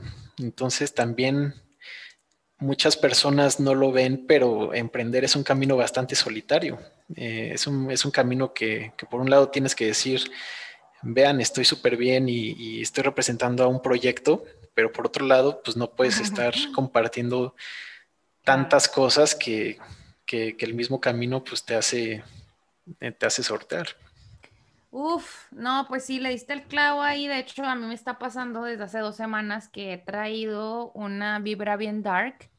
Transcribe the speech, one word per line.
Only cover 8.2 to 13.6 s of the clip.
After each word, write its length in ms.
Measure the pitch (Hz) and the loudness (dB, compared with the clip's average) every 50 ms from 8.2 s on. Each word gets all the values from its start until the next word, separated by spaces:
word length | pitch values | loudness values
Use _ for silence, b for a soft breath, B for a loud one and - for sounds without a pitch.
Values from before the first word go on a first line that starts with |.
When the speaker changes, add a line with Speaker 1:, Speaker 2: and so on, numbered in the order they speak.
| 131 123 123 131 135 127 - | 2 2 2 0 -2 -2 -2
Speaker 1:
que, 380 | - 110 110 107 113 107 107 - | -4 -2 -2 -2 -4 -6 -10 -12
que 100 | - - | -16 -12
por 140 | - - 120 | -8 -6 -2
un 100 | 131 131 | 2 6
lado 180 | 139 139 139 135 | 8 8 6 6
tienes 240 | - 139 135 131 - | 4 0 0 0 0
que 120 | - 117 | 0 0
decir, 440 | 110 107 - - 127 131 127 - B B B B B B B B B B B B _ _ _ - | 0 2 0 0 0 0 -2 -2 B B B B B B B B B B B B _ _ _ -10
"Vean, 380 | 120 117 127 135 143 143 135 | -2 4 4 6 6 4 4
estoy 240 | 117 - - - 127 | 0 0 0 2 2
súper 320 | - 160 - - 123 120 | 2 2 2 0 0 2
bien 320 | 117 123 127 127 131 131 127 | 2 2 2 2 2 2 2
y, 240 | 120 120 110 110 110 | 0 -2 -2 -4 -6
y 300 | - 117 113 110 113 113 | -8 -10 -10 -8 -6 -6
estoy 220 | - - - 135 | -4 -4 0 0
representando 600 | 139 135 - 127 - 120 117 123 123 123 123 | 0 0 0 0 -2 -2 0 0 0 2 4